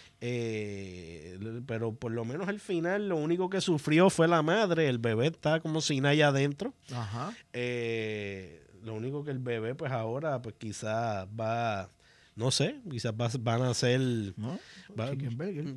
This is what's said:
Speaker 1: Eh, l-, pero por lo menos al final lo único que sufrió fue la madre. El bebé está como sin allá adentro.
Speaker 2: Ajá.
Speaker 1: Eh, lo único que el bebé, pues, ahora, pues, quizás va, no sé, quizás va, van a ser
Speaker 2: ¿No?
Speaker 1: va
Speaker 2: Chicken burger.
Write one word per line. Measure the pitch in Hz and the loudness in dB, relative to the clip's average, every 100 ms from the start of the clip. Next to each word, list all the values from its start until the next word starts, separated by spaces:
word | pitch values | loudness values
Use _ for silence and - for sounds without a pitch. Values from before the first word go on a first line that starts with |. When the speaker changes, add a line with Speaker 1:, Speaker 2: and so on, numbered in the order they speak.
| - _ | -20 _
Speaker 1:
Eh, | 120 123 117 110 104 101 95 90 82 82 82 92 | -4 -2 -2 -4 -4 -8 -10 -10 -12 -12 -12 -10
l-, | 110 117 131 | -10 -8 -6
pero | 113 113 | -4 -4
por | 113 117 | -4 -4
lo | 117 113 | -4 -4
menos | 147 180 | -4 -4
al | 208 | -6
final | - 175 170 202 202 | -4 -2 0 0 0
lo | 165 | 0
único | 156 175 185 | 0 0 0
que | 190 | 0
sufrió | 185 156 - 156 185 | 0 0 4 8 8
fue | - 165 | 8 6
la | 170 | 6
madre. | 151 202 202 165 147 | 6 4 4 4 4
El | 123 | 4
bebé | 117 110 143 | 2 4 2
está | 160 151 160 | 2 0 2
como | 160 156 | 0 0
sin | 151 139 | 0 2
allá | 139 151 147 | 4 6 6
adentro. | 139 143 143 233 - - | 6 2 0 -6 -8 -10
Speaker 2:
Ajá. | 123 107 117 156 233 - | -8 -6 -6 -6 -10 -10
Speaker 1:
Eh, | 123 123 120 117 113 110 107 101 98 90 78 - 92 | -6 -2 -2 0 0 -2 -4 -4 -6 -10 -16 -20 -14
lo | 113 | -8
único | 110 120 143 | -6 -4 -4
que | 147 | -4
el | 131 | -4
bebé, | 123 117 110 | -2 -2 -2
pues, | 135 147 | -4 -2
ahora, | 127 113 127 160 131 | -2 -2 -2 -2 -4
pues, | 120 - | -6 -10
quizás | 110 98 110 110 117 101 95 | -10 -6 -2 -2 0 -2 -6
va, | 110 110 117 117 101 92 _ _ _ _ | -4 -2 0 0 -2 -6 _ _ _ _
no | - 123 | -4 0
sé, | - 156 285 220 | 2 0 -2 -8
quizás | 123 117 | -6 -4
va, | 107 120 127 | -2 -2 0
van | 117 117 | 0 2
a | 127 | 2
ser | 117 123 127 127 113 101 92 | 2 2 4 2 0 -2 -6
Speaker 2:
¿No? | 110 175 - - - 107 | -6 -8 -12 -20 -12 -6
Speaker 1:
va | 117 | -4
Speaker 2:
Chicken | 143 135 117 | -4 -4 -4
burger. | 185 156 147 | -6 -6 -8